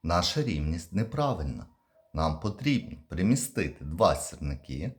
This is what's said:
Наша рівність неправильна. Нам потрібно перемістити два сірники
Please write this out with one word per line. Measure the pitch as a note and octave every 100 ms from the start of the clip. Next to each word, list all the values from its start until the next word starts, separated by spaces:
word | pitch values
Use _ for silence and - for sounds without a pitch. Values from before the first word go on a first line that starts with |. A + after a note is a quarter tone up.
Наша | E2 F2 F2 D3+
рівність | C3+ D2+ D2 E2+ -
неправильна. | F#2+ A2 C#3+ C#3+ F#2+ D2 A1+ - _ _ _ _
Нам | D#2 D#2+ D#2
потрібно | G#2+ G2 C#3 B2+ - - -
перемістити | D#2+ G2 F3 - - D#2+ - C#2
два | E2 G2+ -
сірники | - - D2 C#2 - C2+ G#2